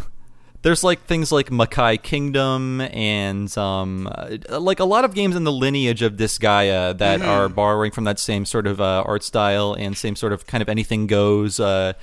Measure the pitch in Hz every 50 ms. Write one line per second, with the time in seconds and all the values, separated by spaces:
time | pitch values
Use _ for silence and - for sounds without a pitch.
0 | - - - - - - - - - - _ - - 160 170 - - 180 175 -
1 | - - 175 160 160 - 156 143 135 - 127 117 113 - - 143 123 117 113 110
2 | - - 160 147 143 143 135 139 135 135 131 131 131 131 131 131 131 - - -
3 | 110 107 107 104 101 98 98 101 101 98 - 107 101 95 95 95 95 95 95 92
4 | 92 101 - - - - 110 110 - - 120 147 175 190 190 190 190 185 208 226
5 | 247 233 190 202 202 190 175 180 165 147 143 127 131 135 139 139 131 120 117 107
6 | 117 113 104 101 110 107 - - 113 107 101 101 101 98 95 92 90 92 92 92
7 | 104 98 98 92 95 101 101 101 98 95 90 104 104 104 107 107 107 107 - 127
8 | 110 104 101 - - - 107 101 101 - - 117 104 101 101 95 98 95 95 95
9 | 98 - 104 104 - - - 113 104 101 101 101 104 101 104 - 104 98 98 -
10 | - 110 101 - - 107 101 95 - - - 117 107 107 107 110 107 - 117 107
11 | 107 101 107 101 101 104 104 104 104 104 92 - 107 98 95 95 95 95 95 -